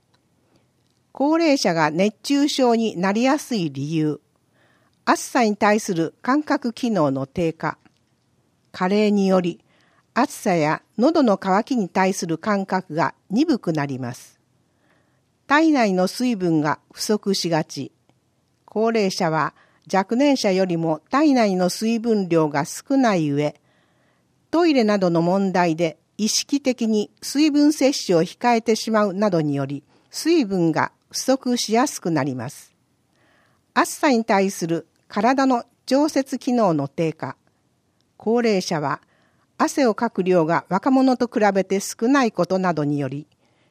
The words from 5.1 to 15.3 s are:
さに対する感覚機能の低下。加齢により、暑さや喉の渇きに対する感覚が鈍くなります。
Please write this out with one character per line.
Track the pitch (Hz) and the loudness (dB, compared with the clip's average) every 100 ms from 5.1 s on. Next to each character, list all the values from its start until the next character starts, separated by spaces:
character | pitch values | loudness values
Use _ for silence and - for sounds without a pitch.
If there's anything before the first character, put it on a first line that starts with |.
| 330 | -2
さ | - 277 | 0 0
に | 220 208 | 0 2
対 | 208 214 | 2 2
す | - | 0
る | 165 160 - | -4 -4 -4
感 | - 294 | -2 -2
覚 | 302 285 240 | 0 -4 -4
機 | - 240 | -4 -2
能 | 196 147 | 2 0
の | 135 135 | 0 -6
低 | 185 165 | -4 -4
下。 | 160 156 - _ _ _ _ _ _ _ _ _ | -4 -8 -10 _ _ _ _ _ _ _ _ _
加 | - 185 | -4 0
齢 | 208 214 | 2 2
に | 202 190 | 2 2
よ | 185 | 2
り、 | 175 - _ _ _ _ _ | 0 -6 _ _ _ _ _
暑 | 226 294 | -2 -2
さ | - 220 | -2 -2
や | 175 151 - _ - | 0 0 -2 _ 0
喉 | 269 339 | 2 4
の | 233 190 | 2 2
渇 | 190 196 - | 2 0 0
き | 254 | -2
に | 180 | -2
対 | 196 190 | 0 0
す | 190 170 | 0 -4
る | 160 | -4
感 | 220 202 | -2 -4
覚 | 190 185 - | -2 -6 -4
が | 156 139 - _ | -4 -4 -4 _
鈍 | 214 339 247 | -2 0 0
く | 180 | -2
な | 156 | -4
り | 143 127 | -4 -6
ま | 120 | -10
す。 | 123 - _ _ _ _ _ _ _ _ _ _ | -12 -20 _ _ _ _ _ _ _ _ _ _